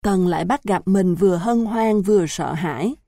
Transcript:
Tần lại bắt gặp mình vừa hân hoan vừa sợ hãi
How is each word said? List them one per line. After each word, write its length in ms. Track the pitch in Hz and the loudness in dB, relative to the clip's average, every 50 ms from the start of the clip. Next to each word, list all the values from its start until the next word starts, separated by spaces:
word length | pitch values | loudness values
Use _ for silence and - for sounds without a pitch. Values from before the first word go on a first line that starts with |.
| - | 0
Tần 240 | 208 196 190 185 | 0 0 2 2
lại 180 | 180 170 156 160 | 0 0 -2 -2
bắt 180 | 175 254 285 _ | -2 -4 -4 _
gặp 240 | - 196 175 - | -2 -4 -2 0
mình 280 | - 190 196 190 180 175 | 2 2 2 4 2 2
vừa 200 | 165 196 196 180 | 2 2 2 2
hân 300 | 170 170 233 240 233 226 | 0 -2 0 0 0 0
hoan 360 | 214 220 226 226 220 214 214 | -2 -2 0 0 2 2 0
vừa 240 | 185 196 214 202 170 | 2 2 2 2 2
sợ 260 | 151 - - 156 127 - | 0 -4 -6 -6 -4 -4
hãi 420 | 156 175 165 143 117 156 226 294 - _ | -4 -4 -6 -4 -4 -4 -4 -4 -6 _